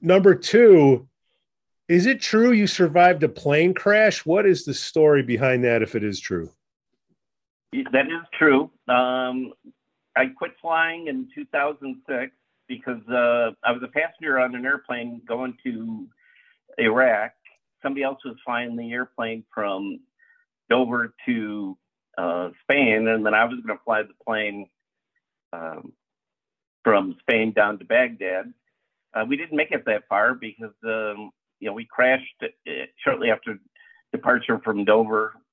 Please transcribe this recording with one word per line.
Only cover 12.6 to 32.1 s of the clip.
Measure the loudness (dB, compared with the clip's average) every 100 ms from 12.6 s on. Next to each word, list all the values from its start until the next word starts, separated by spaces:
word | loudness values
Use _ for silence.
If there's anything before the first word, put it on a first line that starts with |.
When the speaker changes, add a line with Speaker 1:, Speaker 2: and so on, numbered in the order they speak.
| -16
Speaker 2:
because, | -12 -10 -10 -4
uh, | 0 2 2 -2 -4
I | -4
was | -4
a | -6
passenger | -6 -6 -6 -4 -2
on | -2 -4
an |
airplane | -6 -6 -6 -10 -10 -12 -10
going | -8 -8 -10
to | -10 -8 -10 -12 -14 _ _ _ _ _ _ -4
Iraq. | 0 2 2 2 -4 _ _ _ _ _
Somebody | -8 -6
else | -6 -8
was | -14 -14
flying | -8 -6 -6 -10
the | -8
airplane | -8 -8 -8 -8 -8 -10
from | -6 -6 -4 -8 -12 _ _ _ _ _ _ -2
Dover | 0 0 -4 -6 -8 -6
to, | -4 -6 -8 -10 -12 _ _ _ -8
uh, | -4 -4 -6 -8
Spain, | -2 0 2 2 0
and | 0
then | 2
I | 2
was | 2 -2
gonna | -10 -8
fly | -4 -4
the | -4 _ -8
plane, | -6 -6 -8 -14 _ _ _ _ _ _ _ _
um, | -14 -14 -14 -18 _ _ _ _ _ _ _ _ _
from | 2 2 2 -4
Spain | 0 0 2
down | 2 0 -2
to |
Baghdad. | 0 0 0 -2 -6 -6 -8 -16 _ _ _ _ _
Uh, | -6 -4
we | -6
didn't | -4 -4
make | -2
it | -4
that | -2 -4 -2
far | 0 0
because, | -2 -8 -16 -18 -12
um, | -8 -6 -6 -10 -14 _ _ _
you | -10
know, |
we | -10
crashed, | -6 0 2